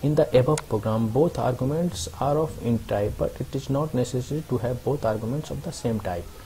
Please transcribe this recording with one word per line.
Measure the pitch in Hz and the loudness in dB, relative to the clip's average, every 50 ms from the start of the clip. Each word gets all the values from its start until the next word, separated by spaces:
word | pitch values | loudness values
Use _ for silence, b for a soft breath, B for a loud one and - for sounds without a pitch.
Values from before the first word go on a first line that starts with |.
| - | 2
In | 143 151 | 4 4
the | 151 151 - - | 4 4 6 6
above | 127 123 139 156 151 - - | 4 6 6 2 0 0 -2
program, | - 107 101 110 110 113 113 110 | -2 0 2 2 2 2 2 2
both | 107 127 156 170 - 131 | 4 4 4 4 2 0
arguments | 117 123 123 120 127 131 147 160 175 180 - - - - - - | 0 0 0 0 0 0 0 0 0 0 -2 -4 -8 -8 -4 -2
are | 127 139 147 151 | 0 0 2 2
of | 160 156 - - | 0 -2 -4 -4
int | - 117 117 110 107 | 0 0 0 0 0
type, | - 110 101 101 104 - - | 0 0 0 0 0 0 -2
but | - - - - 131 | -2 -4 -2 -4 -8
it | - - | -4 -4
is | 135 135 - | -6 -2 0
not | 135 139 151 156 - | 0 0 0 0 0
necessary | 131 123 - - 127 123 - 143 151 156 - | 0 0 0 -2 -4 -2 -2 -4 -6 -2 -2
to | 127 | -2
have | 117 - 120 127 120 - | -2 0 -2 -4 -2 0
both | - - 104 - | -2 -2 2 2
arguments | 113 107 110 113 117 127 151 156 - - | 0 0 0 -2 -2 -2 -2 -4 -4 -8
of | 139 - | -6 -6
the | 170 | -8
same | 147 - - 123 113 107 - | -8 -4 -2 -2 -2 0 -2
type। | 92 90 87 82 - B B B | -2 -4 -4 -6 -10 B B B